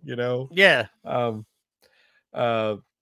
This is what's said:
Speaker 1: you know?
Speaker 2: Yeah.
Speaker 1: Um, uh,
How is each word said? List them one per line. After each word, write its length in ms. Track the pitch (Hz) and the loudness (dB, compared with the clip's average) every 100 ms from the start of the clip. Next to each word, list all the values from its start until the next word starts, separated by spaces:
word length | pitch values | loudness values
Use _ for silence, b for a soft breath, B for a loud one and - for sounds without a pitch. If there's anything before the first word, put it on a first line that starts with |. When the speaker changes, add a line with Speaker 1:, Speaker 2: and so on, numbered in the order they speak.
Speaker 1:
you 120 | 147 123 | -10 -6
know? 360 | 123 123 135 | -4 -4 -4
Speaker 2:
Yeah. 360 | 165 190 139 107 _ - | 4 4 4 0 _ -6
Speaker 1:
Um, 400 | 127 120 110 110 _ _ _ _ _ _ _ _ | -2 -2 -4 -12 _ _ _ _ _ _ _ _
uh, 440 | - 120 113 107 101 - _ | -4 -2 0 -2 -4 -10 _